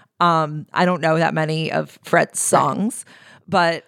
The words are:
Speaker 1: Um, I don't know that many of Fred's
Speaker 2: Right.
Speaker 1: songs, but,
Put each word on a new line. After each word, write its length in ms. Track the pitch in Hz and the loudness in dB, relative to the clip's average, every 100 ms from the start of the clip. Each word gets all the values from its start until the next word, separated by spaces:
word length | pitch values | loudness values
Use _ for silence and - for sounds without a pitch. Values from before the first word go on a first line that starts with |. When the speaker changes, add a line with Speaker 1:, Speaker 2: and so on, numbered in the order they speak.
| _ - | _ -2
Speaker 1:
Um, 480 | 175 165 156 151 - | 2 2 0 -6 -6
I 120 | - | 0
don't 160 | 180 180 | 0 2
know 160 | 160 160 | 2 2
that 160 | 160 | 2
many 380 | 160 156 160 156 | 0 -2 -2 -2
of 260 | 151 151 - | -4 -6 -10
Fred's 280 | - 170 160 | -2 0 0
Speaker 2:
Right. 60 | - | -2
Speaker 1:
songs, 680 | - 170 143 135 208 - - - - - - | 0 2 2 0 -4 -6 -14 -20 -20 -20 -4
but, 360 | 190 170 165 | 0 0 -2